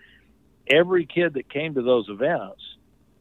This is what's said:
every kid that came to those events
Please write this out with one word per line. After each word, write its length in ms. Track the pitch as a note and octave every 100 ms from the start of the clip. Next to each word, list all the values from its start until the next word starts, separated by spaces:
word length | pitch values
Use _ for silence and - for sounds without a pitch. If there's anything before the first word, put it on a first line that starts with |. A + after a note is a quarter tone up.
| - _ _ _ _ _ -
every 380 | C#3+ F3 F#3 D#3
kid 300 | - E3+ C#3
that 140 | -
came 260 | C#3+ D#3+ C#3
to 60 |
those 280 | A#2+ B2 G2+
events 520 | G2+ C#3 E3 G2 G2 - - _ _ _ _